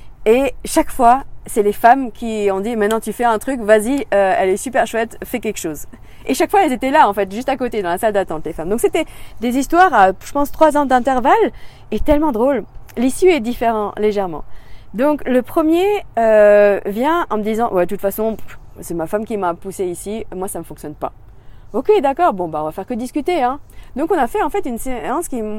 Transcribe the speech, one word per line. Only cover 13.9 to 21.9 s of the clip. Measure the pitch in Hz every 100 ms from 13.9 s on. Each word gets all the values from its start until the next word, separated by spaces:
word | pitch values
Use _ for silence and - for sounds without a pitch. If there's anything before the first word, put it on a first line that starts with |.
| -
légèrement. | 214 202 190 151 - - - - -
Donc | 190 285 294 -
le | 254
premier, | 247 339 311 339 392 403 - -
euh, | 226 214 208 208 208 196 -
vient | 202 277 339 -
en | 214
me |
disant, « | 208 220 240
Ouais, | 180 180
de |
toute | 196
façon, | 196 202 220 208
pff, | - - - -
c'est | 175 170
ma | 165
femme | 208
qui | 220 214
m'a | 185
poussée | 175 190 185 180
ici, | 175 196 220 - 185
moi | 180
ça | 180
me | 165
fonctionne | 151 151 151
pas. » | 135 - - - - - -
Ok, | 208 269